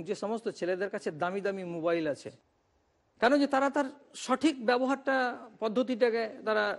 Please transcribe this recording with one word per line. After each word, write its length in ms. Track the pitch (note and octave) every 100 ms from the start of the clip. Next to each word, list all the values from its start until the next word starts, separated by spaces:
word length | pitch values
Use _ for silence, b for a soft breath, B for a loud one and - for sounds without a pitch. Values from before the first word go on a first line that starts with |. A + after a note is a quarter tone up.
| E3+
যে 80 | G3+
সমস্ত 220 | G#3 A3+ G#3+ -
ছেলেদের 300 | F3+ F#3 G3
কাছে 160 | G3+ G#3 D3+
দামি 200 | F3 G3 G3
দামি 180 | G3 F3+ E3+
মোবাইল 300 | E3 E3+ D3+
আছে। 160 | B2+ - - _ _ _ _ _ _ _ -
কারণ 160 | A#3+ C#4+
যে 40 | C#4
তারা 140 | C4+ C#4 D4
তার 120 | C4+ - - - -
সঠিক 300 | B3+ D#4 C4+ A3+
ব্যবহারটা, 460 | B3 B3+ C#4 C#4 C4 B3 - - -
পদ্ধতিটাকে 640 | A3 G#3+ B3 A#3 A#3+ A3+ A3 B3+ G3+
তারা 160 | G#3+ G#3